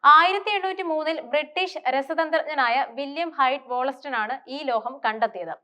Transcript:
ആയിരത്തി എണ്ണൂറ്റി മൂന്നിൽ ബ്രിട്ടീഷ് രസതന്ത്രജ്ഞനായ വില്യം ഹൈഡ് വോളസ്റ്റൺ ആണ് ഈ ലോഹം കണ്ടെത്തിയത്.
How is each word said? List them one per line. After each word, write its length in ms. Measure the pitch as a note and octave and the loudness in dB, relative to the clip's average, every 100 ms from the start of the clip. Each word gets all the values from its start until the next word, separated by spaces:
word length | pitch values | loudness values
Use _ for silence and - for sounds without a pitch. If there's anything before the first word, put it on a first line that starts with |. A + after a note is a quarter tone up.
ആയിരത്തി 480 | C4+ D#4 F4 G4+ G4 G4+ | 10 8 8 2 -2 -2
എണ്ണൂറ്റി 280 | F#4+ F#4+ F4 | -2 -4 -4
മൂന്നിൽ 280 | D#4 D#4 D#4+ A#3 | -2 -2 -4 -2
ബ്രിട്ടീഷ് 500 | D4 D4+ F4 F#4 D#4+ B3+ | -2 -2 -4 -4 -4 -2
രസതന്ത്രജ്ഞനായ 920 | C4 C#4 D#4+ D#4+ D#4+ D4 D4+ B3 B3 B3 A#3 | -2 -2 -2 0 0 -2 0 2 2 -2 -6
വില്യം 340 | C#4 C#4+ E4+ D4 | -8 -6 -6 0
ഹൈഡ് 300 | C4 C4+ B3+ | 0 0 -4
വോളസ്റ്റൺ 440 | B3 C4 C#4 C#4+ A#3+ | -2 -2 -4 -6 -4
ആണ് 140 | G#3+ C4 - C#4 | -4 -6 -8 -8
ഈ 40 | D4 | -2
ലോഹം 240 | A3+ A#3 C4+ A3+ | -2 -2 -4 -4
കണ്ടെത്തിയത്. 480 | A3 A3 F#3+ E3 D3+ | 0 -2 -2 -10 -12